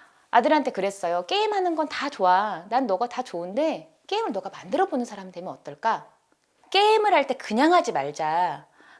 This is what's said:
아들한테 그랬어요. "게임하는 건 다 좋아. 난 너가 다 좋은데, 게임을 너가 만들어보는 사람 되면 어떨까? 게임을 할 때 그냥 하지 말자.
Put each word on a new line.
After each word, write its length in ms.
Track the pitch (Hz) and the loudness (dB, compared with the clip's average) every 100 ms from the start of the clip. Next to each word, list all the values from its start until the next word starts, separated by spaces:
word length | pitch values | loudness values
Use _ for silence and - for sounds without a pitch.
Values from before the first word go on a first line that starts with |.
| - _ _ | -20 _ _
아들한테 400 | 233 254 311 262 | 4 6 4 2
그랬어요. 540 | - 202 - 175 175 - | -2 -4 -4 -2 -2 0
"게임하는 480 | 392 440 415 359 | 0 0 0 0
건 140 | 320 302 | -2 -4
다 200 | - 277 | -6 -6
좋아. 560 | 277 185 180 214 170 185 | 0 4 4 2 -4 -2
난 180 | 240 254 | 0 0
너가 220 | 185 240 | 0 -2
다 140 | - | -6
좋은데, 680 | 254 175 180 208 320 196 - _ - | -8 -8 -4 -2 0 -2 -8 _ -6
게임을 260 | 415 453 | -4 -2
너가 180 | 196 196 | -4 -8
만들어보는 540 | - 180 294 370 285 | -12 -4 0 0 -2
사람 280 | 240 196 190 | -6 -10 -16
되면 200 | 180 175 | -12 -12
어떨까? 540 | 135 - 147 226 185 - _ _ _ _ _ _ | -12 -14 -4 -2 -2 -6 _ _ _ _ _ _
게임을 420 | 381 415 440 415 | 2 4 4 4
할 140 | 330 277 | 4 2
때 80 | |
그냥 380 | 240 - 214 311 | -4 -2 2 4
하지 160 | 349 269 | 4 2
말자. 760 | 156 139 147 156 160 180 147 - _ - - | -2 -4 -4 -2 0 -2 -4 -14 _ -20 -10